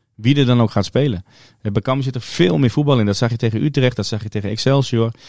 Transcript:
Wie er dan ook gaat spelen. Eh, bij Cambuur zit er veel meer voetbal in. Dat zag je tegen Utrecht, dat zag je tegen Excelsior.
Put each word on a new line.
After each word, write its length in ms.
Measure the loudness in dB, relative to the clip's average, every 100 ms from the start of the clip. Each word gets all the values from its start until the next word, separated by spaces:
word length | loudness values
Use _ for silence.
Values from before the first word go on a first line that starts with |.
| _ -4
Wie 200 | 0 2
er 100 | 4
dan 160 | 4
ook 100 | 2
gaat 140 | 0 0
spelen. 380 | 0 0 -2 -8 _ -20 _
Eh, 100 | -4
bij 100 | -4
Cambuur 220 | -2 -2
zit 120 | -2 -6
er 60 |
veel 360 | -8 0 2 4
meer 120 | 2
voetbal 300 | 2 2 2
in. 60 | 2
Dat 120 | 0
zag 120 | -2
je 60 | 0
tegen 260 | -2 -2
Utrecht, 320 | -2 0 0 0
dat 100 | -6
zag 180 | -6
je 60 | -6
tegen 200 | -6 -6
Excelsior. 600 | -2 0 2 2 0 -2 -4